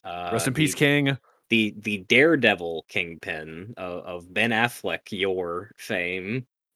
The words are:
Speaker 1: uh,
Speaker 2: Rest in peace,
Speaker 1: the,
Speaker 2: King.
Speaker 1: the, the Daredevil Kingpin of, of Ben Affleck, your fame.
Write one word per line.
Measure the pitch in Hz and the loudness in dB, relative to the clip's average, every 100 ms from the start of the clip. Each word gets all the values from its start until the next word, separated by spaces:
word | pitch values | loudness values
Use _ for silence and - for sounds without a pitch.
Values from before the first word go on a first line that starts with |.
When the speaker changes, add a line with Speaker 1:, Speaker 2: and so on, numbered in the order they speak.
Speaker 1:
uh, | 95 87 87 | -12 -8 -4
Speaker 2:
Rest | 113 135 | -2 0
in | |
peace, | 135 151 | 0 0
Speaker 1:
the, | - | 2
Speaker 2:
King. | 143 143 139 139 _ _ - | 2 4 2 0 _ _ 0
Speaker 1:
the, | 113 107 101 | 2 2 -2
the | 110 104 90 | -6 -4 4
Daredevil | 120 156 156 101 87 85 80 - | 6 6 6 4 2 0 -6 -6
Kingpin | 101 87 82 - 80 78 80 101 117 | -6 -6 -8 -8 -8 -8 -12 -12 -12
of, | 92 87 | -10 -10
of | - 90 87 | -10 -12 -6
Ben | 92 113 | 0 2
Affleck, | 113 120 - 98 82 - | 2 2 0 -4 -4 -6
your | 98 95 92 87 87 101 - | -2 0 0 -2 -6 -8 -12
fame. | - 98 87 92 92 127 - _ _ | -4 -2 -2 -4 -4 -6 -8 _ _